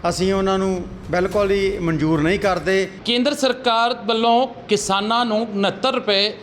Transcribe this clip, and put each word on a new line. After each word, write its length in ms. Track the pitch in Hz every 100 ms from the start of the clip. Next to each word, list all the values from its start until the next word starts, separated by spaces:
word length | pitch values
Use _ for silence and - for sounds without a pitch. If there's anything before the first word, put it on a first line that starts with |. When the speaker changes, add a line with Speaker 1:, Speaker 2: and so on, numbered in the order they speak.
| 175
Speaker 1:
ਅਸੀਂ 240 | 170 185
ਉਹਨਾਂ 260 | 196 190 190
ਨੂੰ 260 | 190 185 185 - -
ਬਿਲਕੁਲ 400 | 175 185 208 202
ਹੀ 260 | 202 190 -
ਮਨਜ਼ੂਰ 420 | 165 156 156 160
ਨਹੀਂ 180 | 156 202
ਕਰਦੇ। 500 | 202 175 156 190 185 - -
Speaker 2:
ਕੇਂਦਰ 280 | 240 254
ਸਰਕਾਰ 640 | 285 262 247 247 226 240 247 202
ਵੱਲੋਂ 420 | 220 233 233 262
ਕਿਸਾਨਾਂ 800 | - - 208 - 196 214 233 240
ਨੂੰ 160 | 214
ਉਣੱਤਰ 520 | 226 202 196 196 262
ਰੁਪਏ 400 | 254 - 196 208 233